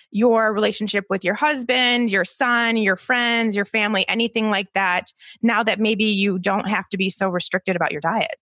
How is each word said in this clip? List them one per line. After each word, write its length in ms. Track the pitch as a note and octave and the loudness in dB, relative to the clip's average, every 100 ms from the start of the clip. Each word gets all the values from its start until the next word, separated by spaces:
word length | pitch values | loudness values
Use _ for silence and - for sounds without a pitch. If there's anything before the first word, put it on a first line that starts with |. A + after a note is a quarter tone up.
| _ | _
your 400 | G3+ A#3+ A3+ A3 | 2 4 4 2
relationship 520 | G#3 G#3 G#3+ G#3 G3+ G3 | 2 0 -2 -4 -4 -2
with 140 | G3 | -2
your 100 | F3 | -2
husband, 760 | G#3 - D4 A#3+ B3+ B3 A#3+ A#3+ | 0 0 0 0 0 2 2 2
your 140 | G3 | 0
son, 520 | - - B3+ A#3+ A#3 A3+ | 0 0 0 2 2 2
your 200 | G#3 F#3 | 2 0
friends, 580 | - B3 A#3+ A#3 A3+ G3+ | 0 0 0 0 0 0
your 80 | |
family, 420 | G3+ A3 G#3 G#3 - | -2 -2 0 0 0
anything 420 | A3+ A3+ A3+ A3 | -2 -2 -2 0
like 220 | G3+ G3+ | -2 -2
that, 380 | F#3+ F#3+ F3+ - - - - | -2 0 0 -4 -12 -20 -2
now 200 | A3+ A3 | 0 2
that 160 | A3+ G#3 | 0 0
maybe 240 | G#3+ A3 | 0 2
you 340 | G#3+ G3+ G3+ F#3+ | 0 2 0 0
don't 300 | F#3+ G3 F#3+ | 0 -2 -2
have 200 | G#3 F#3+ | -4 -4
to 60 | F#3+ | -4
be 140 | F#3+ | -2
so 180 | - F#3+ | -2 -2
restricted 460 | F3+ - F#3 - F3 | -2 -2 -4 -2 -2
about 140 | D#3+ | -2
your 80 | D3+ | -2
diet? 360 | D#3+ A3+ - - | -2 -2 -4 -8